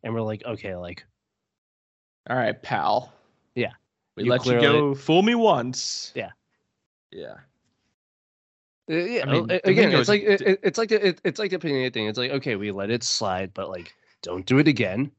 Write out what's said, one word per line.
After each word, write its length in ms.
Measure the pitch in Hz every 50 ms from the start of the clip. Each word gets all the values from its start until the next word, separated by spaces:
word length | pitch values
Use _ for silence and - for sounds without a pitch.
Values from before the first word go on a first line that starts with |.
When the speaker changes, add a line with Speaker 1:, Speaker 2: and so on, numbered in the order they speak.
| -
Speaker 1:
and 100 | 113 113
were 80 | 113
like, 220 | 113 110 107 104 -
"Okay, 320 | 123 113 101 - 101 92
like" 280 | 90 90 87 90 - - _ _ _ _ _ _ _ _ _ _ _ _ _ _ _ _ _ _ _ _ _ _ _ _ -
Speaker 2:
"All 60 | 120
right, 260 | 131 120 107 107 -
pal. 500 | - - 131 104 71 87 104 123 - - _ _ _ _ _ _ _ _ _
Speaker 1:
Yeah. 160 | 127 120 - - _ _ _ _ _ _ _ _
Speaker 2:
We 80 | - 104
Speaker 1:
You 60 | 117
Speaker 2:
let 160 | 123 127 123
you 60 | 127
Speaker 1:
clearly 140 | 123 120 139
Speaker 2:
go 280 | 143 147 151 147 143 139
fool 280 | 135 - - 160 180
me 120 | 196 220 240
once." 800 | 233 226 214 170 127 120 127 127 - - - - - - - _
Speaker 1:
Yeah. 160 | - 104 92 - _ _ _ _ _ _ _ _ _ _ _ _ _ _ _
Speaker 2:
Yeah. 240 | - - 78 60 50 50 - _ _ _ _ _ _ _ _ _ _ _ _ _ _ _ _ _ _ _ _ _ _ _ _ _ _ _ _ -
Speaker 1:
Uh, 60 | 160
yeah, 280 | 165 175 214 240 220 131
Speaker 2:
I 60 | 139
mean, 180 | 139 160 170 113
Speaker 1:
a-, 40 | 180 180 -
again, 260 | 190 185 - - 208
Speaker 2:
Domingo 80 | 180 143
Speaker 1:
it's 100 | 120 -
like, 120 | 208 208
Speaker 2:
d- 60 | 202 214
Speaker 1:
it, 120 | 196 196
it, 180 | - 202 190 196
it's 160 | - 196 - -
like 100 | 226 202
the, 180 | 220 214 202 190
it, 120 | 165 - _
it's 160 | 185 - -
like 100 | 214 196
the 80 | 185 180
Pineda 320 | 160 160 143 131 127 127
thing. 140 | 123 113 107
It's 120 | 107 107 123
like, 120 | 123 127
"Okay, 240 | 139 139 131 147 113
we 160 | 95 104 104
let 200 | 98 98 98 104
it 120 | 117 120
slide, 500 | 120 - - - 113 98 92 92 98 95
but, 160 | 95 - 98 -
like, 240 | 95 87 85 - _ _ _ _ _ _
don't 240 | - 87 90 92 92
do 120 | - 131 139
it 100 | 151 156
again. 420 | 139 117 117 - 107 113 139 143 _